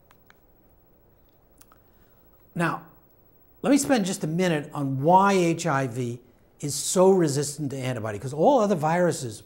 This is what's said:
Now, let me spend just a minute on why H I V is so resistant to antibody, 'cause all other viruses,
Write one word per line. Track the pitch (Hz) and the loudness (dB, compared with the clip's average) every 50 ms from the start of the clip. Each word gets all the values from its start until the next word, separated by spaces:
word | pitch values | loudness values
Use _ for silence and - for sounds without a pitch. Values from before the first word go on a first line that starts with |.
| _ _ _ _ _ _ _ _ _ _ _ _ _ _ _ _ _ _ _ _ _ _ _ _ _ _ _ _ _ _ _ _ _ _ _ _ _ _ _ _ _ _ _ _ _ _ _ _ _ _ _ | _ _ _ _ _ _ _ _ _ _ _ _ _ _ _ _ _ _ _ _ _ _ _ _ _ _ _ _ _ _ _ _ _ _ _ _ _ _ _ _ _ _ _ _ _ _ _ _ _ _ _
Now, | 170 170 160 - - - - _ _ _ _ _ _ _ _ _ _ _ _ _ _ - | -4 -4 -4 -4 -8 -12 -20 _ _ _ _ _ _ _ _ _ _ _ _ _ _ 0
let | 185 | 2
me | 277 277 | 2 2
spend | 285 - 277 240 196 | 2 0 0 0 0
just | 180 190 - - | -2 -4 -6 -6
a | 156 | -4
minute | 160 170 185 180 165 147 143 - | -2 0 0 0 0 -2 -4 -6
on | - 147 143 135 135 131 | -8 -6 -4 -4 -4 0
why | 135 160 180 185 196 202 196 | 2 6 6 6 6 6 4
H | 190 175 170 165 165 - | 4 2 2 0 -2 -2
I | 170 143 135 135 127 | -2 -2 -2 -2 -4
V | 113 127 127 120 120 123 _ _ _ _ _ _ _ _ | -6 -6 -8 -8 -8 -12 _ _ _ _ _ _ _ _
is | - 147 - | -8 -8 -6
so | - - - - 190 185 190 | -6 -6 -2 2 4 6 6
resistant | 196 190 170 151 131 143 143 135 - - 151 135 | 6 4 4 2 0 -2 -4 -4 -6 -8 -8 -8
to | 131 135 | -6 -6
antibody, | 127 127 127 113 104 110 104 101 | -6 -6 -6 -6 -6 -8 -8 -8
'cause | 98 131 139 | -10 -10 -4
all | 147 165 240 294 254 | 2 2 4 4 4
other | 214 196 202 | 2 0 0
viruses, | 160 143 156 165 175 180 170 139 - 139 117 104 - - | 0 0 0 0 2 0 0 0 -2 -8 -10 -12 -14 -16